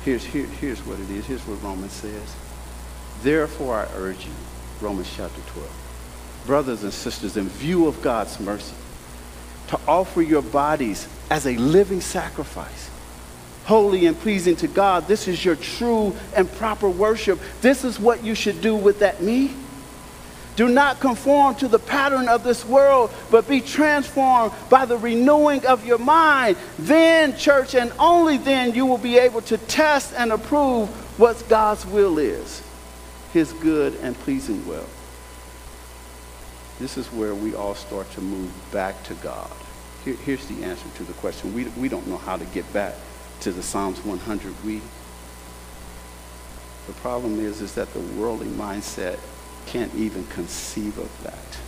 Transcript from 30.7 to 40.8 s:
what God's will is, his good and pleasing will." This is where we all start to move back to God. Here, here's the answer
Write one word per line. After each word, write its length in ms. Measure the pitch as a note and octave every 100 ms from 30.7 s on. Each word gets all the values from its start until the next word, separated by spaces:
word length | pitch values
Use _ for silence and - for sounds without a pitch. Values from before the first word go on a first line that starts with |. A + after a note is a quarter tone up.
| A#3+ G3+ - - -
what 280 | A#3 A3+ A3+
God's 380 | A3 G#3+ G#3 F#3
will 320 | G#3 G3+ D#3
is, 460 | C3 D#2+ - - - - - - - - -
his 200 | E3+ D#3
good 460 | - D#3+ D#3 C#3 -
and 180 | C3 A#2
pleasing 440 | - C3+ A#2+ G2 F2
will." 220 | D#2 - - - - - - - - - - - - - - - - - - - -
This 180 | B2+ -
is 80 | A#2
where 220 | A#2 G#2+ G2+
we 180 | G#2+
all 220 | G#2 G2+ G2+
start 360 | - G2+ F#2+
to 80 | -
move 280 | F#2+ G2 F#2 F2 -
back 320 | - F#2 F#2+
to 100 | -
God. 380 | F2+ D2+ A1+ G1+ - - - - - -
Here, 100 | B2 -
here's 220 | C3 -
the 160 | D#3
answer 260 | F3+ F3